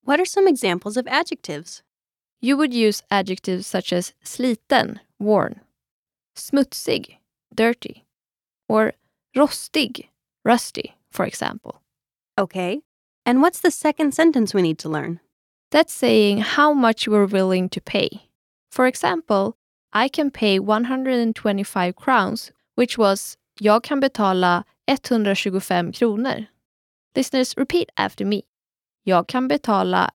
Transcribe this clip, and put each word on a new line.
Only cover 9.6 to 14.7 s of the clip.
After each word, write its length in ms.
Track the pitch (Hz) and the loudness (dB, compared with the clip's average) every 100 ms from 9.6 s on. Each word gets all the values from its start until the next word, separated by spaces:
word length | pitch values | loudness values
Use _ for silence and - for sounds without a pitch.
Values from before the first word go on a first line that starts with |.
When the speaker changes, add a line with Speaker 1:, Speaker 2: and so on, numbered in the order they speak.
| - 311 233 - - _ _ _ | -4 -2 -2 -6 -18 _ _ _
Speaker 2:
rusty, 500 | 220 240 - - - _ _ | 0 0 0 -10 -12 _ _
for 140 | - | -6
example. 560 | - - - - - - _ _ _ _ _ - | -6 -4 -8 -8 -16 -20 _ _ _ _ _ -6
Speaker 1:
Okay. 440 | 185 185 180 277 - _ _ _ | -4 -4 -4 -6 -10 _ _ _
And 160 | 240 262 | 0 4
what's 200 | 339 - | 4 2
the 100 | 359 | 0
second 420 | - 302 311 294 | 0 -2 0 -2
sentence 400 | - 330 277 208 | 2 2 2 0
we 80 | 196 | 0
need 180 | 165 | 0